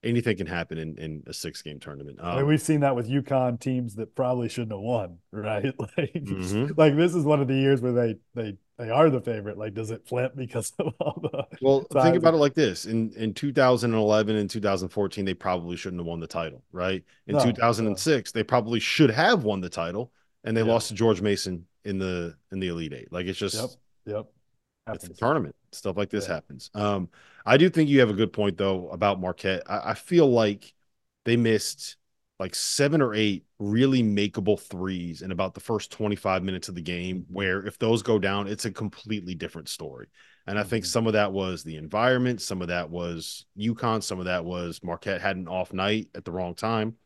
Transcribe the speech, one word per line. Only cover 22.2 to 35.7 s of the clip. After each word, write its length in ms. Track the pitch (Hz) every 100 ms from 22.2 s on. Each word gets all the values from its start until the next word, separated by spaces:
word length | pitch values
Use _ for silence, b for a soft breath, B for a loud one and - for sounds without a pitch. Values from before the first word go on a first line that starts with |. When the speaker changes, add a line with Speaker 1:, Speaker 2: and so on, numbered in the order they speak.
| 85 82 _
Speaker 1:
in 80 | 95
the 100 | 92
Elite 240 | 85 80
Eight. 180 | 69 -
Like, 140 | 87 90
it's 120 | 95
just 380 | 101 107 120 - _ _ -
Speaker 2:
Yep, 100 | 104
yep. 100 | 110 _ _ _ _ _ -
Speaker 1:
it's 160 | 107
the 60 | 87
Speaker 2:
Happens. 100 | 85
Speaker 1:
tournament. 360 | 113 151 87 - _
Stuff 240 | - 104 90
like 140 | 101
this 180 | 107 95
Speaker 2:
Yeah. 60 |
Speaker 1:
happens. 380 | 80 - 67 -
Um, 360 | 104 104 101 90 B B B -
I 120 | 131
do 120 | 180
think 200 | 165 156
you 100 | 143
have 100 | 120
a 40 |
good 200 | 101 107
point, 240 | - 101 85
though, 320 | 98 95 87
about 320 | 90 101 95
Marquette. 420 | 92 87 98 92 -
I, 240 | 90 -
I 20 |
feel 340 | - - 175 147
like 460 | 120 107 104 - _ _ _ _ _ -
they 120 | 120
missed, 600 | 113 110 - - - - _ _ _ _
like, 160 | 95 -
seven 460 | - - 143 156
or 120 | 131
eight 320 | 107 107 95 _ _
really 440 | 101 110 135 131
makeable 560 | 113 101 101 98 98 104
threes 640 | - 92 95 92 87 78
in 100 | 92
about 220 | 90 95
the 60 | 92
first 320 | -